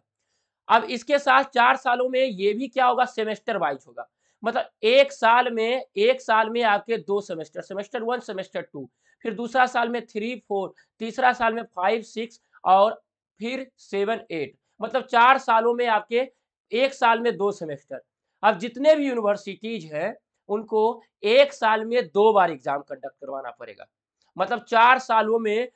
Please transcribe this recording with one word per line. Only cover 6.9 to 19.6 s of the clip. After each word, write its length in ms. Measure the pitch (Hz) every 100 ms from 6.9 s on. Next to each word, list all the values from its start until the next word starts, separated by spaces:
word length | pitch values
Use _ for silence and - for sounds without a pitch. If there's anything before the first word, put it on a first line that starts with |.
| 226
दो 220 | 160 202
सेमेस्टर, 400 | 202 165 - 175
सेमेस्टर 400 | 165 190 208 247
वन, 180 | 226 247
सेमेस्टर 400 | 240 190 185 185
टू, 260 | 165 151 127 _ _ _
फिर 100 | 233
दूसरा 320 | 202 233 254 254
साल 200 | 254 233
में 160 | 240 226
थ्री, 280 | 220 226 240
फ़ोर, 340 | - 196 190 - _ -
तीसरा 320 | 226 214 254
साल 200 | 240 226
में 80 | 226
फ़ाइव, 380 | 226 - 185 226
सिक्स 360 | 220 220 226 _ _ _ 180
और 340 | 190 214 - _ _ _ -
फिर 260 | 226 262 262 _
सेवन, 400 | - 196 202 226 -
एट, 240 | 165 135 - _ -
मतलब 220 | 226 262
चार 340 | - 240 240 269
सालों 320 | - 226 226
में 120 | 240 240
आपके 400 | 214 208 233 262 _ _ _ _
एक 220 | 214 262
साल 260 | - 240 226
में 160 | 233 175
दो 140 | 202
सेमेस्टर। 480 | - 160 143 - 131 - _ _ _
अब 160 | 208 190
जितने 360 | 233 240 294 311
भी 120 | 277
यूनिवर्सिटीज 760 | 240 208 202 202 185